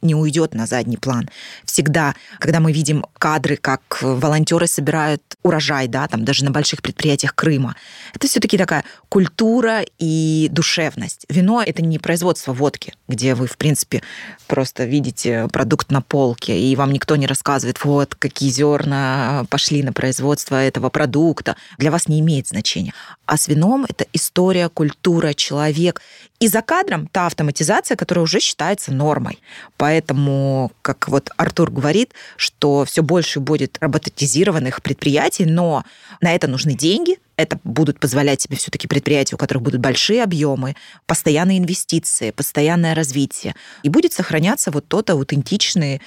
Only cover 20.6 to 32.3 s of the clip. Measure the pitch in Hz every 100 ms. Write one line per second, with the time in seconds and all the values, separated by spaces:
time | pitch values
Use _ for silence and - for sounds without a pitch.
20.6 | 135 139 131 - 151 131 165 151 - -
21.6 | - - 143 170 - 151 160 147 - 190
22.6 | - - - - - - - 151 - 151
23.6 | 180 269 - - - - - - 185 180
24.6 | 170 - 147 147 185 170 165 143 - 143
25.6 | 151 151 175 - - - - - 226 208
26.6 | 226 339 392 175 151 190 175 - 151 143
27.6 | 156 233 - 254 - 180 165 196 - -
28.6 | 160 202 - 135 147 147 117 - - -
29.6 | - - 147 160 160 135 143 139 135 135
30.6 | 127 - - 135 - 139 - - 170 -
31.6 | 165 - 147 175 254 - -